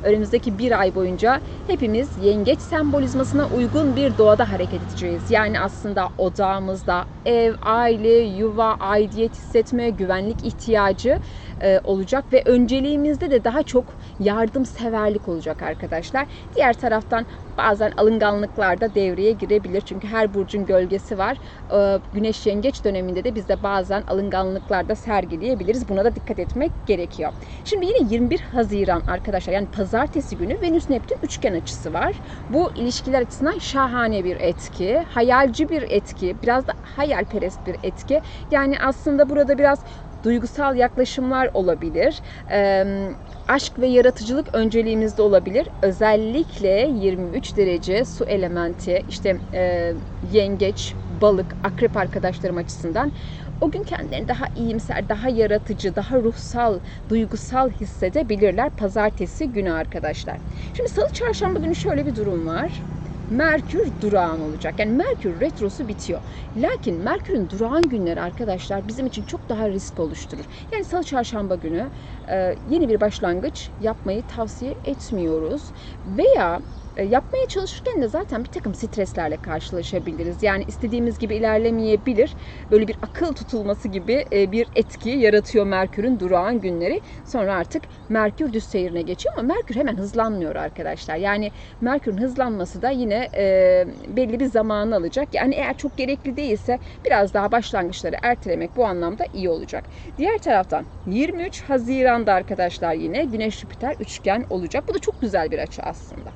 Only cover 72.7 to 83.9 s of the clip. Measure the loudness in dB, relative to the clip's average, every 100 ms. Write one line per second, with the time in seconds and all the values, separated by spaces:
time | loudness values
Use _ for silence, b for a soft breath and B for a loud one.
72.7 | 0 2 4 2 0 -2 0 -4 -8 -12
73.7 | -4 -4 -2 -4 -4 -6 -6 -6 -6 -8
74.7 | -6 -6 -8 -4 -2 0 0 -2 -4 -8
75.7 | B B B -6 4 6 6 4 -2 -6
76.7 | -14 -10 -4 2 2 2 -2 -2 -2 -4
77.7 | -4 -2 0 0 -2 -4 -6 -6 -6 -6
78.7 | -6 -6 -4 -4 -2 -4 -4 -6 -6 -4
79.7 | -6 -4 -4 -4 -4 -6 0 0 2 -4
80.7 | -4 -4 0 -2 -2 -4 0 2 4 2
81.7 | 2 2 2 2 2 2 0 B B B
82.7 | 4 4 -4 -8 -4 -4 -4 -6 -4 -2
83.7 | -4 -4